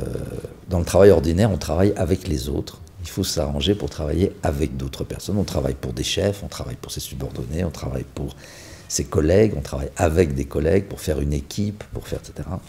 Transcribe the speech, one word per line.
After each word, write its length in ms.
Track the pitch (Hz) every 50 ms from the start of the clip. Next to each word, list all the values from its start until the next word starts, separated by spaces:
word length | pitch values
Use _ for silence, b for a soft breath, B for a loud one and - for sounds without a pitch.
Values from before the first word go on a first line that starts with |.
| - - - - - - - - - - - - - -
dans 100 | 92 87
le 60 | 85
travail 260 | - - 90 98 104
ordinaire, 400 | 92 80 71 80 82 87 107 117
on 80 | 92 76
travaille 340 | - - 78 85 95 104 -
avec 320 | - - 80 92 - - -
les 200 | 78 65 62 69
autres. 320 | 69 85 - - - - - - - - 87
Il 60 | -
faut 160 | - - 95
s'arranger 500 | - - - 76 71 71 71 73 90 104
pour 160 | - 73 71
travailler 420 | - - 78 73 78 82 95 - - - -
avec 340 | 87 76 69 80 - 65
d'autres 280 | 69 65 67 - - -
personnes. 340 | - - - - - 95 104
On 60 | 92
travaille 300 | - - 80 67 67 67
pour 180 | 65 - 65 60
des 120 | - 76
chefs, 380 | - - - 90 101 98 - -
on 40 | 71
travaille 280 | - - 76 - -
pour 160 | - - - -
ses 80 | -
subordonnés, 640 | - - - 65 67 - - - 62 60 73 82 92
on 60 | 82
travaille 340 | 69 - - 69 65 65 64 - -
pour 220 | 71 73 64 - B B B B B B B B B B B
ses 160 | - - 71
collègues, 500 | 69 - - 76 78 87 101 110 110 -
on 40 | 71
travaille 300 | 71 - - 69 69 - -
avec 380 | - - 85 78 87 92 76 67
des 100 | 67 71
collègues 420 | 71 - 73 76 80 90 101 98
pour 140 | - - -
faire 200 | - - 76 71
une 120 | 71 71 73
équipe, 520 | 71 71 - - - 104 107 101 - - - -
pour 140 | - -
faire, 140 | - - 67 -
et 40 |
cetera. 340 | - - - - - 92 - -